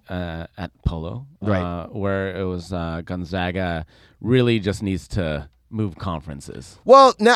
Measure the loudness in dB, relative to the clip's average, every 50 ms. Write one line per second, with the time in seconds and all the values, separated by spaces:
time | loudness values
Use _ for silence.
0 | -8 -8 -6 -6 -6 -6 -8 -8 -10 -12 _ -10 -12 -12 _ _ -4 -4 -2 -4
1 | -6 -8 -8 -10 -12 -16 -14 -8 -4 -2 0 0 0 -2 -4 -8 -8 -10 -8 -4
2 | -2 -2 0 0 -2 -4 -4 -4 -4 -4 -4 -6 -6 -6 -6 -4 -4 -4 -6 -6
3 | -6 -6 -8 -8 -6 -4 -4 -2 -2 -2 -2 -2 -2 -2 -4 -4 -6 -10 _ -20
4 | -20 _ _ -8 -2 2 2 4 4 4 2 2 0 -2 -2 -2 -2 -4 -4 -4
5 | -6 -6 -4 -2 -2 -2 -4 -6 -8 -10 _ _ _ -10 -6 -4 -4 -4 -4 -6
6 | -8 -6 -6 -6 -8 -10 -14 -14 -14 -14 -14 -14 -16 -18 -20 -2 4 8 10 10
7 | 10 8 6 6 4 4 6